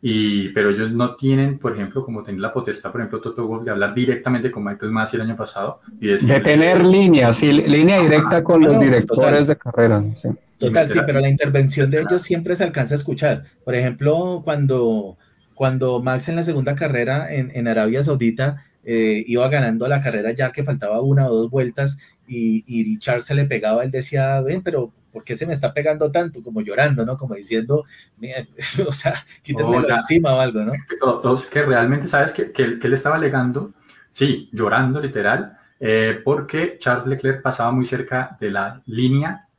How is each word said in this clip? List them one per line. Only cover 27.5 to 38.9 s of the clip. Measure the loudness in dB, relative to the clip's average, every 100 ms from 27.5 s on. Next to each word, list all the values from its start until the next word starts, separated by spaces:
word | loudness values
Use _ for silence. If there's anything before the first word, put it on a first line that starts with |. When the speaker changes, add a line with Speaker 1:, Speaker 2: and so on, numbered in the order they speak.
| -4 0 -2 -4 -18 _ _
Speaker 3:
"Mira, | -12 -12 -14 -12
<laughs> | -8 -4 -4
o |
sea, | -2 -4 -6 -12 -20
quítenmelo | -8 -4 0 2 2
Speaker 1:
Oiga, | 0
Speaker 3:
encima | 2 2 4 2
o |
algo", | 2 0
¿no? | -4 -6 -8 -2
Speaker 1:
to-, | 0 0
to-, | 0 -2 0
que | -2
realmente, | 2 2 2 0 0
¿sabes | 0 0
qué? | -2 -6
Que | -2
él, | -2 0
que | -2
él |
estaba | 0 0 0
alegando, | 0 0 -2 -2 -8 -14 _ -20 _
sí, | -2 0 0 -6
llorando | -4 0 2 0 -2
literal, | -4 -2 -2 -2 -4 -12 _ _
eh, | 0 2 2 -2
porque | -2 -2 -2 -4 -6 -4
Charles | -2 -2 -2
Leclerc | -2 -2 -2
pasaba | -4 -2 -2
muy | 0 -2
cerca | -4 -4 -6 -6 -8
de | -6
la | -4 -6 -10
línea | -10